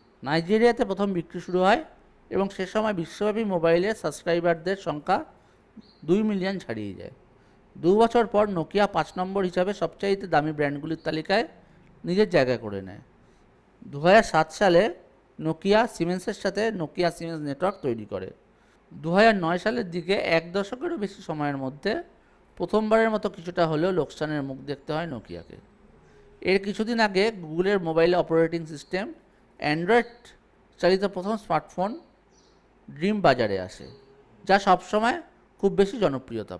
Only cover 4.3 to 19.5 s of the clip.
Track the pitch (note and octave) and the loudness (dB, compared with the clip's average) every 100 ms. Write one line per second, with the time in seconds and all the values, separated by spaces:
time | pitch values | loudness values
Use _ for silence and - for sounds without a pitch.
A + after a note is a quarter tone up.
4.3 | E3+ E3+ E3 E3+ F#3+ E3+ D3 D#3+ G#3 D#4 | 2 2 0 -2 -4 -4 -6 -2 -2 -2
5.3 | _ _ _ _ - - _ D3 G3 G#3+ | _ _ _ _ -20 -20 _ 0 2 2
6.3 | G3 F#3+ F#3+ - A2 G2+ F2+ - - _ | 0 -2 -4 -6 -8 -8 -10 -14 -18 _
7.3 | _ _ _ _ - D#3+ G#3 A3+ A#3+ G#3 | _ _ _ _ 0 2 4 4 4 2
8.3 | G3+ G#3 F3+ D3+ G3 G3+ F3+ D3+ F#3 F#3 | 2 2 -2 -2 0 2 0 -2 -6 -4
9.3 | G3 F#3 F3+ F#3 G3+ E3 - G3 G3 G3 | -2 0 0 -2 -2 -6 -4 -2 -2 2
10.3 | D#3 D3+ D3+ C#3+ C#3+ D#3 D#3+ E3 D3+ D3+ | 0 0 -2 -2 -2 -6 -6 -4 -4 0
11.3 | G3+ D#4+ - _ - - - E3 F#3 G#3 | 0 0 -10 _ -20 -20 -10 -2 2 4
12.3 | E3+ B2+ A#2 A2 G2 F#2+ F#2 - _ _ | 4 2 0 -4 -10 -10 -16 -20 _ _
13.3 | _ _ _ _ _ - C#3+ E3 G#3+ - | _ _ _ _ _ -14 0 6 6 6
14.3 | D#3+ D#3+ - G3+ E3+ A#3 - - _ _ | 2 0 2 4 6 4 -2 -18 _ _
15.3 | - D#3 D#3 G3 G#3+ A3+ - E3+ F#3 A3 | -6 -4 -2 2 4 2 -2 -2 -2 -6
16.3 | G3 G3 G3 A3+ G3 D3+ - E3+ D#3+ E3 | -4 -4 -2 -4 -4 -6 -2 -2 -2 -8
17.3 | D#3+ D3 C#3 F#3 G3 C#3 A2+ G2+ F#2+ F#2 | -8 -6 -2 -2 -2 -4 -4 -6 -8 -10
18.3 | - _ _ _ _ _ C#3 D#3 F#3+ A3+ | -14 _ _ _ _ _ -10 0 4 6
19.3 | G3+ E3 | 4 0